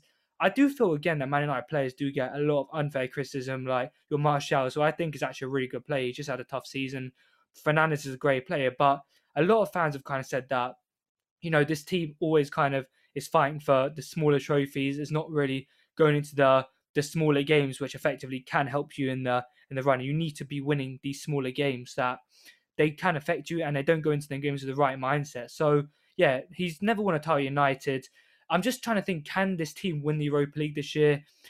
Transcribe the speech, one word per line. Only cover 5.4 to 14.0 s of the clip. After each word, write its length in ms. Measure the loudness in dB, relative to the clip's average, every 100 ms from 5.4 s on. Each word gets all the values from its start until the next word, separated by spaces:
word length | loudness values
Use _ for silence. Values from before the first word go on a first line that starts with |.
| -4
a 40 |
really 160 | -4 -4
good 180 | -6
player. 220 | -4 -4 -4
He 60 |
just 180 | -6 -8
had 80 | -8
a 60 |
tough 220 | -8 -10 -8
season. 440 | -8 -6 -8 -10 -14 _ _ _ -4 2
Fernandes 400 | 4 2 0 -6
is 80 |
a 40 | -2
great 280 | 0 0 0
player, 240 | -2 0 2
but 220 | 2 2 -4 _ _
a 80 | 0
lot 200 | 4 4
of 100 | 2
fans 240 | 0 -2 -2
have 80 |
kind 160 | -6 -8
of 60 | -4
said 220 | -6 -2
that, 240 | -4 -4 -8 _ _ _ _ _ _
you 100 | 0
know, 140 | 2
this 180 | 2 -2
team 320 | -2 -2 -2 -4
always 300 | 2 2 2
kind 260 | 0 0 0
of 100 | -6 _ _ -10
is 100 | 0
fighting 320 | 2 2 0
for 320 | 2 2 2
the 60 | -4